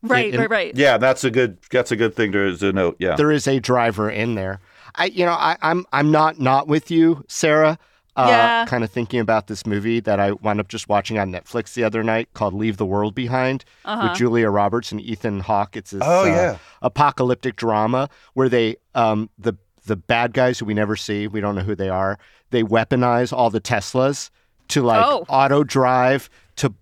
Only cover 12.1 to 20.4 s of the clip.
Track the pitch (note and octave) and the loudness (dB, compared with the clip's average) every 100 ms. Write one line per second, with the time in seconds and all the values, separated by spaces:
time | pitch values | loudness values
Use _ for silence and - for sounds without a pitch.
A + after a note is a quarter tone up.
12.1 | A2+ A#2 - G#2+ F#2+ A2 G2 G#2 G2+ G#2+ | -2 -4 -4 -4 -2 -4 -2 -2 0 -2
13.1 | G2+ A#2+ C3 B2+ C3+ - _ - G#3+ F#3+ | -4 -4 -2 -2 -4 -8 _ -10 -4 -4
14.1 | F3 A#2+ A#2 A2 G2+ G2+ A2+ A2+ G#2+ - | 0 0 2 2 2 0 -2 -6 -12 -10
15.1 | G#2+ A#2 G2+ F2+ G#2 G2+ A2+ - G2 C#3+ | -8 -6 -6 -2 -2 -2 -8 -12 -6 0
16.1 | F3 F#3+ E3+ F3+ G2 - _ B2+ - D3 | 2 2 2 0 -4 -14 _ -6 2 2
17.1 | - B2+ B2 C3 A2+ A#2 G#2+ A2 B2 C#3 | 2 0 0 -4 -4 0 0 0 0 -4
18.1 | _ _ - C3 A#2+ A2 A2 _ C3 A2+ | _ _ 0 2 4 2 -2 _ 0 0
19.1 | G#2+ A2 _ G#2+ G2 _ _ - G#2 - | 0 -4 _ -6 -6 _ _ -8 -8 0
20.1 | A#2 A#2+ - | 0 0 0